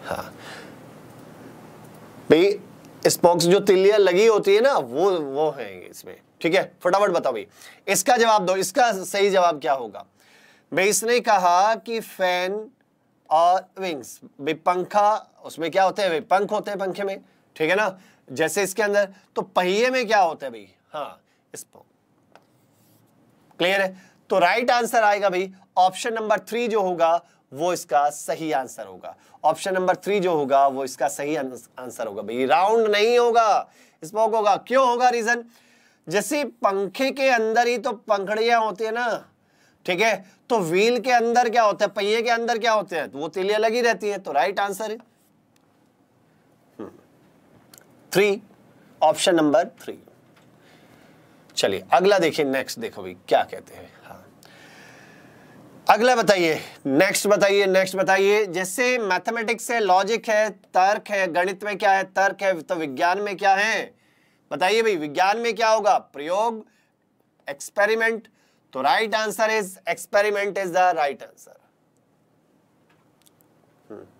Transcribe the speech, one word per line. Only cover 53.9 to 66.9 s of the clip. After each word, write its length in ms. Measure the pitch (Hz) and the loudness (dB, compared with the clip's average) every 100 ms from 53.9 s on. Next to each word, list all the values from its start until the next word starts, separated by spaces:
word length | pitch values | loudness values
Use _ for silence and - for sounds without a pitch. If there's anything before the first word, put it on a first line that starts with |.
| - | -20
हाँ 240 | - - - _ - - - - - - - - - - - - - - - | -20 -20 -20 _ -20 -20 -20 -20 -20 -20 -20 -20 -20 -20 -20 -20 -20 -8 2
अगला 280 | 208 247 240 | 4 6 4
बताइए, 420 | 202 196 165 151 - - 139 | 4 4 2 0 -6 -10 -2
नेक्स्ट 400 | 135 190 190 202 | 2 2 2 0
बताइए, 400 | 202 196 202 196 | 2 4 2 2
नेक्स्ट 300 | 185 190 190 | 2 0 -2
बताइए। 480 | 190 190 196 208 208 | 0 2 4 2 0
जैसे 480 | 170 185 - 247 254 | -4 -6 -2 0 0
मैथमेटिक्स 720 | 208 180 180 226 220 233 - | -2 -2 -2 -6 -4 -6 -4
है, 80 | 233 | -2
लॉजिक 480 | 202 185 196 233 - | 2 2 2 -4 0
है, 200 | 214 214 | 0 0
तर्क 580 | - _ 185 190 214 214 | -4 _ 0 2 0 -4
है, 160 | 202 185 | -4 -2
गणित 360 | 160 180 190 | -2 -2 -4
में 120 | 208 196 | -8 -2
क्या 140 | 202 | 0
है? 120 | 190 185 | 0 0
तर्क 360 | 196 196 190 | 0 0 0
है। 180 | 196 175 | -2 -4
तो 120 | 143 175 | -6 -6
विज्ञान 440 | 156 131 170 190 | -6 -2 -2 0
में 160 | 208 180 | -4 -2
क्या 180 | 196 | 0
है? 400 | 190 214 202 117 _ _ _ _ _ _ | 2 0 -2 -6 _ _ _ _ _ _
बताइए 320 | 147 180 220 | -2 0 2
भाई 140 | 226 180 | 0 -2
विज्ञान 400 | 151 147 190 220 | -4 0 0 0
में 160 | 233 | -2
क्या 140 | 208 220 | 0 2
होगा? 280 | 220 202 160 - | 2 2 0 -2
प्रयोग, 520 | 139 151 190 233 220 - _ _ | -12 -4 -2 -2 -4 -16 _ _